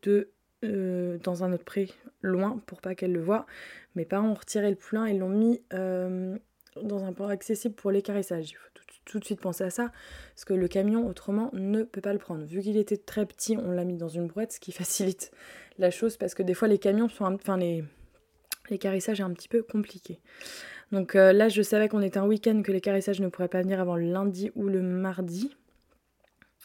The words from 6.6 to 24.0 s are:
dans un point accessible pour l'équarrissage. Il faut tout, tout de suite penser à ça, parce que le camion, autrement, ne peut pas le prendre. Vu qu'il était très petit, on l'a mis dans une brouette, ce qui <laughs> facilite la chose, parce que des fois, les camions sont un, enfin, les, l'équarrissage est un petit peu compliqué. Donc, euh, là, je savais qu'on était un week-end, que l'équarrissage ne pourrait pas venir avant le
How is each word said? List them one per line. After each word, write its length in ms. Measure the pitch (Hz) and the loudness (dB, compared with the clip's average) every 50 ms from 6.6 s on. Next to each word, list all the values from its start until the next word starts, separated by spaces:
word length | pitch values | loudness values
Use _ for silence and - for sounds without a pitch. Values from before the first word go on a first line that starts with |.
| _ _ - - 214 | _ _ -14 -10 -6
dans 220 | 208 202 196 190 | -6 -4 -4 -4
un 80 | 190 180 | -6 -6
point 160 | - 196 202 | -6 -4 -4
accessible 460 | 202 190 - - 220 202 - 233 208 | -4 -4 -2 -4 -4 -2 -2 -4 -6
pour 160 | - - 202 | -4 -2 0
l'équarrissage. 600 | 196 196 202 - 202 202 185 - 175 165 160 151 | 2 2 0 0 -2 -2 -2 -2 -4 -6 -6 -8
Il 40 | - | -12
faut 140 | - - - - | -20 -20 -20 -20
tout, 100 | - _ - - - - | -20 _ -20 -20 -20 -14
tout 140 | - - 214 | -8 -8 -6
de 60 | - | -6
suite 160 | - 208 185 | -6 -6 -4
penser 240 | - 190 170 - 196 | -4 -4 -4 -2 -4
à 60 | 180 | -4
ça, 220 | - - 240 240 - - - - - - - - - | -2 -4 -4 -4 -6 -12 -20 -20 -20 -20 -20 -20 -20
parce 100 | - - | -12 -4
que 100 | - 196 | 0 0
le 140 | 185 180 175 | 2 2 2
camion, 380 | - 196 196 208 214 233 233 | 2 2 2 2 2 2 0
autrement, 440 | 214 175 - - - 202 208 226 262 - | -2 -4 -8 -6 -2 -2 0 -2 -2 -4
ne 280 | 190 190 196 208 214 220 | -4 -2 0 0 0 -2
peut 200 | 233 - 202 185 | -2 -6 -6 -4
pas 100 | 202 202 | -2 -4
le 60 | 196 | -4
prendre. 260 | - - 175 156 151 | -4 -6 -8 -8 -8
Vu 160 | 151 165 190 | -8 -6 -4
qu'il 160 | 190 208 208 | -2 0 2
était 220 | 214 208 - 208 202 | 2 2 0 0 -4
très 260 | - - - 214 208 | -4 -4 -4 -4 -4
petit, 320 | 190 - - - - 220 | -4 -4 -6 -4 -2 -2
on 140 | - - 180 | -2 -2 -2
l'a 140 | 180 175 175 | -2 -2 -2
mis 120 | 180 180 | -2 -4
dans 120 | 170 170 165 | -4 -6 -6
une 180 | 156 170 175 | -4 -4 -4
brouette, 260 | 165 165 202 226 226 - | -4 -4 -6 -6 -6 -8
ce 80 | - | -12
qui 120 | - - - | -14 -12 -8
<laughs> 0 | |
facilite 580 | - 180 - - - 196 190 190 - - - - - - - - - - - - - | -6 -6 -4 -2 0 0 0 0 -2 -6 -16 -16 -20 -20 -20 -20 -20 -20 -16 -4 2
la 120 | 190 180 | 2 2
chose, 260 | 175 - 220 226 214 | 2 2 -2 -2 -2
parce 180 | - 202 185 - | -2 -4 -4 -2
que 80 | - 190 | -2 0
des 120 | 180 180 | 0 0
fois, 140 | - 226 220 | 2 4 4
les 100 | 208 196 | 4 4
camions 300 | - 202 196 214 233 233 | 4 4 4 4 2 0
sont 160 | - - 202 | 0 -2 -2
un, 100 | 185 190 | -2 -2
enfin, 220 | 196 - - 190 | -2 -2 -2 0
les, 280 | 185 180 170 170 165 156 147 - - - - _ _ _ _ _ _ _ - - - - - | 0 0 0 0 -2 -4 -8 -12 -18 -20 -20 _ _ _ _ _ _ _ -14 -14 -12 -8 -6
l'équarrissage 500 | 214 190 - 196 190 190 180 - 220 196 | -6 -4 -2 0 0 0 0 -2 -2 -2
est 40 | 196 | -2
un 80 | 185 175 | -4 -6
petit 160 | - - - | -8 -4 0
peu 140 | - 233 226 | 0 0 0
compliqué. 580 | - - 214 202 - - 185 - - 170 - _ - - - - - - - - - - - - - | 0 -2 -2 -2 -4 -6 -18 -16 -16 -16 -16 _ -20 -20 -18 -16 -16 -14 -14 -16 -16 -16 -18 -10 -4
Donc, 240 | 202 196 185 - - | -2 -2 0 4 8
euh, 180 | 196 190 190 190 | 10 10 10 10
là, 160 | 202 214 226 | 10 8 6
je 140 | 196 208 202 | 6 4 2
savais 260 | - 220 214 214 208 | 4 4 2 4 4
qu'on 140 | 214 208 202 | 2 2 2
était 160 | 190 - 196 | 2 2 2
un 80 | 196 | 2
week-end, 360 | 202 214 208 - 233 220 220 202 | 4 2 4 4 2 2 2 2
que 100 | - 190 | 2 0
l'équarrissage 480 | 185 - 202 196 196 190 - 202 180 | 0 0 0 0 0 2 0 0 0
ne 80 | 196 180 | 0 -2
pourrait 200 | - - 180 175 | -2 -2 -4 -2
pas 140 | - 185 180 | 0 0 0
venir 180 | 190 196 185 | 2 0 0
avant 160 | 185 180 175 | 0 0 0
le 140 | 170 | 0